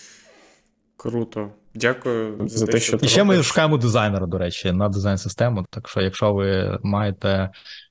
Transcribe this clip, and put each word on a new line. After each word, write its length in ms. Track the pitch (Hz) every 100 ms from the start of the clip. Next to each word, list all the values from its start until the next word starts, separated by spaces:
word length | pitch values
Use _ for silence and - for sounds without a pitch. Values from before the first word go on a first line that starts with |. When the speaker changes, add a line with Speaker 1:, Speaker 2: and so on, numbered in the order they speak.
| - - - - - _ _ _ _ -
Speaker 1:
Круто. 520 | 120 117 113 107 104 104 _ 113
Дякую 600 | 120 127 127 117 110 104
за 180 | 104 113
Speaker 2:
За 80 | 107
Speaker 1:
те, 60 |
Speaker 2:
те, 80 | 120
Speaker 1:
що 80 | -
Speaker 2:
що 100 | 107
Speaker 1:
ти 80 | 139
Speaker 3:
І 40 |
ще 140 | 190
ми 100 | 202
Speaker 1:
робиш. 140 | 185 135
Speaker 3:
шукаємо 300 | - 156 151
дизайнера, 480 | 117 113 107 98 92
до 120 | 92
речі, 340 | 87 - 95
на 180 | 90 104
дизайн-систему, 760 | 98 101 95 101 - 120 107 90
так 200 | 110 -
що, 120 | 104
якщо 320 | 95 - 107
ви 460 | 101 98 95 95 95
маєте, 640 | 101 101 104 95 101 95 95 - - - -